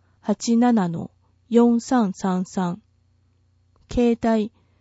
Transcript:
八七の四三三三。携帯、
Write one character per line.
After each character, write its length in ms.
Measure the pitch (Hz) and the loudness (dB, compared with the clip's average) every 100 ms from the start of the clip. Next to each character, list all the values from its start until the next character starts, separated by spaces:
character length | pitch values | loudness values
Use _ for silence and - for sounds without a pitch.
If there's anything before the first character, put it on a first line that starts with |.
| _ _ | _ _
八 340 | - 208 - 233 | -6 -4 0 2
七 320 | 247 233 180 | 4 2 0
の 220 | 165 - - _ _ _ | -6 -12 -16 _ _ _
四 280 | 226 240 233 | 2 4 2
三 360 | - 254 202 | 0 0 0
三 320 | - 196 185 185 | -4 -4 -4 -4
三。 340 | - 175 185 _ _ _ _ _ _ _ _ _ _ _ | -6 -6 -8 _ _ _ _ _ _ _ _ _ _ _
携 260 | 247 240 233 | -2 0 0
帯、 260 | 233 226 214 - _ _ | 0 0 -2 -8 _ _